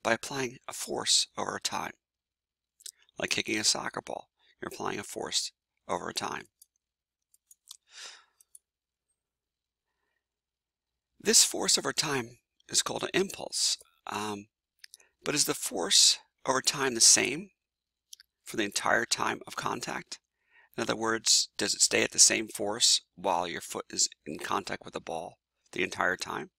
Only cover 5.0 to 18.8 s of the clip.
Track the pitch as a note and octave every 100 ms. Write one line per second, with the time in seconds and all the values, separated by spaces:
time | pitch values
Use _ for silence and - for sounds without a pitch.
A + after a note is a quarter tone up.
5 | G2+ - - - - _ _ _ - F#2
6 | E2+ F2+ F#2 D#2+ - _ - _ _ _
7 | _ _ _ _ _ - _ - _ -
8 | - - _ _ _ - _ _ _ _
9 | _ _ _ _ _ _ _ _ _ _
10 | _ _ _ _ _ _ _ _ _ _
11 | _ _ - A3+ - - F#3+ - C#3 -
12 | D#3 C#3 A#2 - _ _ _ - - A#2
13 | - - G3 - - - - - - _
14 | - - G#2+ G#2 G#2 _ _ _ - -
15 | _ _ - D3 C#3 D3 - - F#3 -
16 | - - _ _ - C3 - D3 C3+ A2+
17 | - - G#2 D3 G3 _ _ _ _ _
18 | _ - - _ - - G#2 -